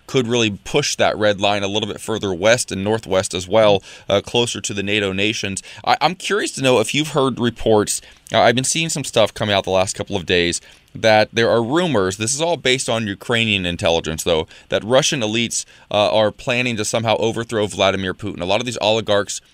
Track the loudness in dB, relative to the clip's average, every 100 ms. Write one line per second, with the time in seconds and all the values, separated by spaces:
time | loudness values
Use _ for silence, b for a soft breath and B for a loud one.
0 | -4 -2 0 0 0 -2 -2 -2 -2 0
1 | 0 2 0 2 0 0 -2 -2 -4 -8
2 | -6 -4 -4 0 2 2 0 -4 -2 -2
3 | 0 0 0 -6 0 4 6 4 B B
4 | -2 -2 0 -2 -2 -4 -6 -6 -2 0
5 | 0 0 -2 -2 -6 -8 B B -2 0
6 | 0 -2 -4 -2 -4 0 4 4 2 -2
7 | 0 0 0 0 -2 0 2 4 2 -4
8 | b b -2 2 4 2 -2 -2 -2 -4
9 | -2 0 0 0 -2 0 2 0 0 -4
10 | -6 -6 0 0 0 -2 b b b -2
11 | 4 4 4 2 2 2 2 0 2 2
12 | 0 -2 -4 -2 -2 0 0 0 0 -2
13 | -2 -6 -2 0 0 0 -2 -2 0 0
14 | -2 -4 0 0 -2 B _ -4 2 2
15 | 2 -2 -2 -2 -2 -6 -10 b b 0
16 | 2 2 0 -2 -4 -2 -2 -2 -2 -2
17 | 0 2 0 -2 -4 -2 -2 2 2 2
18 | -4 -6 -8 -6 0 0 -2 -2 0 0
19 | 2 0 0 -8 -14